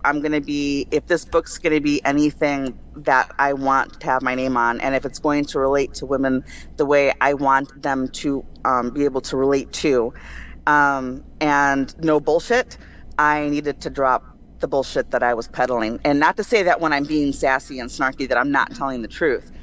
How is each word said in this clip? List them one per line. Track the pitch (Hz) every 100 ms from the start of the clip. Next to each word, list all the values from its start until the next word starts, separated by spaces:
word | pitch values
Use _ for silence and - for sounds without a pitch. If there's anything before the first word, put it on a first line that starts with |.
I'm | 139 147
gonna | 151 151
be, | 143 147 143 139 -
if | 151 -
this | 170
book's | - 165 - -
gonna | 170 156
be | 147 147
anything | 139 143 151 - 147 139 135 - - -
that | 147 131 - -
I | 139
want | 139 135 135 - -
to | 151
have | 131
my | 131
name | 127 131 127
on, | 117 117
and | 135
if | 135
it's | 135 -
going | 151 147 143
to | 143
relate | 135 139 135
to | - 135
women | 135 135 131 - - - -
the | 143
way | 143 139 -
I | 139
want | 143 139 135 139 -
them | 143 135 131
to, | - 147 139 - -
um, | 127 127 120
be | 143
able | 143 131
to | - 135
relate | 135 139 -
to, | - 156 127 117 - - - - - -
um, | 147 143 139 127 131 - -
and | 151 143 143 139 131 -
no | 160 151
bullshit, | 147 160 - 240 - - - - - -
I | 151 151 147
needed | 147 147 139
to | 156
drop | 131 131 123 - - - -
the | 190
bullshit | 139 131 139 -
that | 127
I | 123
was | 117 -
peddling. | - 127 120 110 117
And | 147 143
not | 160 202
to |
say | 208 226
that | 180 160
when | 160
I'm | 143
being | 143 151 143
sassy | 135 139 131 - 131
and | 123
snarky | - 135 135 127
that | 120
I'm | 139
not | 139 -
telling | 135 139 127
the | 110
truth, | - 165 120 - -